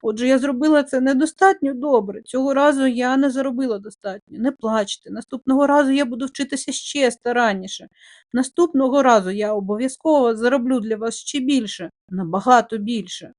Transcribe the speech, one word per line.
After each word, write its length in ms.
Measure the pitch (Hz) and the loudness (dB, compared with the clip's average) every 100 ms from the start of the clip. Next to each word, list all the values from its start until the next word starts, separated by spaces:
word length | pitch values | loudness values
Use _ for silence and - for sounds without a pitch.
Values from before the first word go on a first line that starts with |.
Отже, 260 | 226 214 247 | -4 -2 2
я 120 | 262 | 2
зробила 440 | 277 247 302 302 | 2 0 4 4
це 180 | 285 262 | 2 0
недостатньо 720 | 262 269 311 - 381 381 277 | 2 2 0 4 2 4 -2
добре. 480 | 254 294 254 202 202 | -4 0 0 0 -10
Цього 320 | - 254 269 | -8 -4 0
разу 340 | 277 294 269 269 | 2 2 4 0
я 300 | 240 247 269 | 0 0 2
не 120 | 285 | 0
заробила 500 | 254 277 247 262 208 | 0 -4 -4 -4 -4
достатньо. 600 | 208 - 208 196 _ - | -8 -12 -12 -12 _ -4
Не 120 | 240 | -4
плачте. 580 | 277 220 220 202 - - | -4 -4 -2 -2 -8 -12
Наступного 580 | 202 - 262 - 262 285 | -14 -12 -10 0 2 4
разу 240 | 285 277 | 4 4
я 140 | 269 277 | 2 0
буду 200 | 233 269 | -4 -8
вчитися 460 | - 277 277 - | -6 -6 -6 -6
ще 400 | 262 - 294 254 | -8 -8 -2 0
старанніше. 760 | 233 247 240 233 196 185 - - _ _ - _ | 0 -4 0 0 -2 -8 -14 -18 _ _ -20 _
Наступного 680 | 240 262 - 339 277 262 285 | -4 -4 0 0 2 2 2
разу 260 | 262 233 185 | 4 4 2
я 240 | 202 214 | -4 -2
обов'язково 840 | 214 196 208 262 - 320 302 247 220 | -4 -4 -4 -4 -4 2 4 2 2
зароблю 440 | 240 269 240 262 | 0 0 0 -2
для 160 | 214 220 | -2 -4
вас 200 | 226 226 | -6 -8
ще 240 | - 294 | -8 -6
більше, 500 | 254 277 208 - 175 _ _ | 0 0 -2 -10 -14 _ _
набагато 680 | 185 175 185 220 247 226 220 | -6 -4 -2 4 4 4 -6
більше. 560 | 202 240 180 - 165 | -4 -6 -6 -14 -18